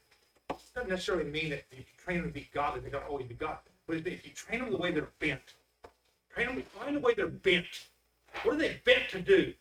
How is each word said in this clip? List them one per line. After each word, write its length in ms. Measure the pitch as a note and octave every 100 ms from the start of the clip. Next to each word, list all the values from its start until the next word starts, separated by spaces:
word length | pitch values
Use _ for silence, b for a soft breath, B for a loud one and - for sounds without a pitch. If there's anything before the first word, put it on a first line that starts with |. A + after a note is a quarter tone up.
| _ _ _ _ -
It 80 | - -
doesn't 160 | B3 G#3+
necessarily 360 | F#3 G#3 F3+ C#3+
mean 200 | D3+ D#3+
that 160 | C#3 -
if 80 | -
you 40 | - -
train 220 | - F3
them 80 | D#3
to 60 |
be 140 | D3 -
godly, 260 | D#3 D3 C3
they're 100 | A#2+
gonna 160 | C#3 D3+
always 220 | C#3+ A#2
be 60 |
godly. 360 | A#2 D#3 - - _ -
But 120 | D#3+
if 280 | F3 - -
you 60 |
train 280 | - - A#3
them 100 | A#3+
the 60 | F3
way 140 | F3
they're 180 | D3+ - -
bent, 220 | D3+ C#3+ - - _ _ - _ _ _ _
train 140 | - B3
them, 140 | C4
find 340 | - C#4+ C4 D4
the 60 |
way 120 | A#4+ -
they're 120 | E4+
bent. 380 | - F#3+ F3 - - - _ _ _ _ -
What 120 | - D4+
are 20 |
they 220 | C#4+ B2+ -
bent 240 | C4 -
to 100 | F#3+
do? 340 | F3+ F#3 C#3 -